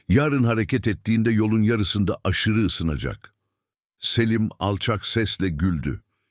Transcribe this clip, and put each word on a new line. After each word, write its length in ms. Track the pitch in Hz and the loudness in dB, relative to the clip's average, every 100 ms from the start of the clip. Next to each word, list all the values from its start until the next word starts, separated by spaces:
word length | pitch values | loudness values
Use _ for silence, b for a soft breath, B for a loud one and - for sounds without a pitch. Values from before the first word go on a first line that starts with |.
| B | B
Yarın 360 | 107 151 139 | 2 4 2
hareket 440 | 117 113 107 127 110 | 2 0 0 0 -2
ettiğinde 420 | 98 - 113 113 | -2 0 0 2
yolun 320 | 107 107 110 | 2 2 2
yarısında 560 | 107 113 101 104 95 - | 2 2 0 0 0 0
aşırı 400 | 98 87 110 107 | -2 0 0 0
ısınacak." 680 | 98 - 82 71 64 53 - _ _ _ _ _ _ _ | 0 0 -2 -2 -6 -8 -16 _ _ _ _ _ _ _
Selim 500 | - - 113 110 110 - | -2 0 2 2 -2 -2
alçak 480 | 98 98 - 104 - | -2 0 -2 -4 -2
sesle 420 | 117 107 - 95 | -2 -2 -2 -4
güldü. 540 | 76 92 80 69 57 - _ _ | 0 0 0 -4 -8 -12 _ _